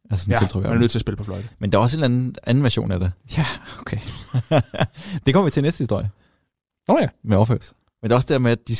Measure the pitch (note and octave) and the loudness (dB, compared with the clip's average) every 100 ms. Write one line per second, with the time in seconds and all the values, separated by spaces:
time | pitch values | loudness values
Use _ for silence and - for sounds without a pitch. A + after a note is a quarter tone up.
0 | - F#2+ F#2+ A2 G2 F#2+ G2 A#2 A#2 A2+ | -6 -4 0 0 0 -2 0 2 2 0
1 | A2 G2 G#2 F#2 A#2 - G2+ G2 B2 D#3 | -4 -6 -8 -10 -12 -8 0 2 2 2
2 | C3 B2 B2 - - C3 C3 A2+ A2 F2+ | 0 0 -2 -4 0 2 2 0 -2 -2
3 | F#2 - - - C#3 - - - - A2 | -2 -4 -6 -4 -4 -6 -14 -16 -8 -8
4 | - - - B2+ - D3+ - - - - | -8 -12 -6 -4 0 0 0 -4 -6 -6
5 | G3+ F3+ C#3 E3+ F3 - C#3+ - A#2+ F#2+ | -10 -4 2 2 2 0 0 -2 -2 -2
6 | G2+ - _ _ _ _ _ _ - D4 | -4 -10 _ _ _ _ _ _ 0 2
7 | - - A2 G2 A2+ A2 - _ _ _ | 0 -4 0 2 4 0 -6 _ _ _
8 | A2 A#2+ C3 C#3 A#2+ A#2 - | 0 2 2 2 2 0 -2